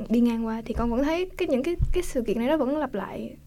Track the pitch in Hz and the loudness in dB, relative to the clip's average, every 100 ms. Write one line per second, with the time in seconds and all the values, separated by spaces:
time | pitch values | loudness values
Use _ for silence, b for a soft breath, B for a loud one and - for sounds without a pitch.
0 | 220 240 240 226 226 226 226 226 233 226 | 0 4 4 2 -2 -4 -4 -2 0 2
1 | 285 330 370 - 359 254 311 349 - 359 | 2 0 -2 -2 0 0 0 0 2 2
2 | 349 262 226 226 240 311 254 302 294 202 | 0 -2 -2 0 2 2 2 0 -2 -4
3 | 185 - 226 - | -6 -8 -10 -12